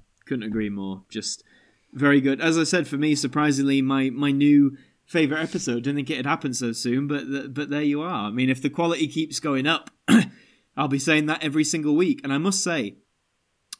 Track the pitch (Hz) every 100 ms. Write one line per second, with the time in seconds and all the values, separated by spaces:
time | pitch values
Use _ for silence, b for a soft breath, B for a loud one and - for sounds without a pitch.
0 | _ _ - 131 110 110 107 101 98 95
1 | - 110 - - _ b b b b 131
2 | 143 143 135 135 165 165 156 180 135 143
3 | 151 147 131 151 151 135 139 139 131 135
4 | 131 123 143 139 143 147 139 135 B B
5 | _ 170 147 156 160 180 - 120 127 143
6 | 135 143 135 - 139 123 123 113 120 127
7 | 143 147 127 139 139 131 143 143 151 147
8 | 165 147 104 117 131 127 143 - 170 160
9 | 156 160 156 - 156 135 139 160 - _
10 | - 226 - - _ _ _ - 143 139
11 | 160 156 151 160 156 151 151 165 151 147
12 | 180 - 139 139 180 190 180 165 101 -
13 | _ _ _ _ _ _ -